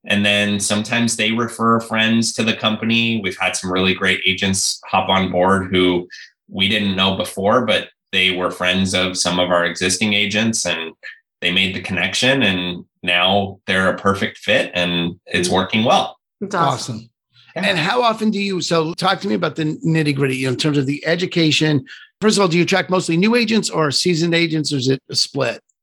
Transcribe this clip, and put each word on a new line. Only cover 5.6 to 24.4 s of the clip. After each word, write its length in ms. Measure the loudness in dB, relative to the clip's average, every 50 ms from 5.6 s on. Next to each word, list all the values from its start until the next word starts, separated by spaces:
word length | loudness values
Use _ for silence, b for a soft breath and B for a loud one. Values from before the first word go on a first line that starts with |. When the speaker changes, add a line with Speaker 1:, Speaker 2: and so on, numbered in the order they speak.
| 0 0
Speaker 1:
who 380 | 2 2 4 4 2 0 -4 B B B B B B B _ _
we 200 | -2 0 0 2
didn't 280 | 2 0 0 -2 0
know 180 | 0 0 0 0
before, 520 | -2 -4 -6 -6 -2 0 2 2 2 2
but 220 | 2 0 -2 -2 -6 _ _ _ _
they 220 | 0 0 2 2 0
were 160 | 0 -2 -4
friends 440 | -4 -2 -2 0 2 2 0 0 0
of 240 | 0 0 -2 -2 -2
some 200 | -2 0 0 0
of 120 | 0 2
our 160 | 2 2 2
existing 480 | 0 -2 -2 -2 -2 0 0 0 0 2
agents 500 | 0 0 0 0 0 0 0 0 -2 -2
and 300 | -2 -4 -4 -6 -10 -12 _ B B B B B _ _ _
they 100 | -4 -2
made 220 | 0 0 0 0 -2
the 60 | -6
connection 600 | -6 -6 -4 -2 -2 -2 -2 0 2 2 2 2
and 420 | 2 0 0 0 -4 -6 -6 -8 -12 _ _ _
now 580 | -2 0 0 2 2 2 2 2 0 -2 -8 -12 _
they're 240 | -2 0 2 2 2
a 60 | 0 0
perfect 400 | 0 0 0 0 -2 -4 -6 -6
fit 320 | -2 0 2 2 0 0 -2
and 460 | -2 -2 0 0 -2 -2 -4 -6 -8 _
it's 220 | -4 -2 -2 0 2
Speaker 2:
Mm-hmm. 60 | 2
Speaker 1:
working 300 | 0 0 0 0 0 2
well. 320 | 4 4 2 2 -2 -8 _ _ _ _ _
Speaker 2:
That's 140 | -8 -4 -2
awesome. 420 | 0 0 0 0 -2 -6 -8 -10
Speaker 3:
Awesome. 140 | -10 -12 _ _ _ _ _ b b b b b
Speaker 1:
Yeah. 80 | -4 -2 0
Speaker 3:
And 80 | 0 0
how 240 | 0 0 0 2
often 280 | 2 2 0 2 0 0
do 80 | 0 0
you, 200 | -2 -2 -2 -4
so 340 | -2 0 0 2 0 0 -4
talk 260 | -2 0 0 0 0
to 60 | -2 -2
me 60 | -2
about 220 | 0 -2 -4 -2
the 80 | -2 -2 -2 -2 -2 0
nitty 300 | 0 2 2 2 0 0
gritty, 220 | 0 0 0 0
you 100 | -2 -2
know, 60 | -2
in 60 | -2 0
terms 200 | 0 0 0 0
of 80 | 0
the 180 | 0 -4 -4 -2
education. 800 | -2 -2 -2 -2 -2 0 2 2 2 2 2 2 2 2 0 B B B B B B B _
First 160 | 2 2 4
of 60 | 4
all, 40 | 2 2
do 80 | 4
you 60 | 2
attract 260 | 2 2 2 0 0 0
mostly 260 | 0 -2 0 0 0
new 180 | 2 2 2 2
agents 340 | 2 2 2 0 0 0 0
or 200 | -2 0 0 0
seasoned 440 | 0 0 0 0 0 0 0 0 2
agents, 380 | 2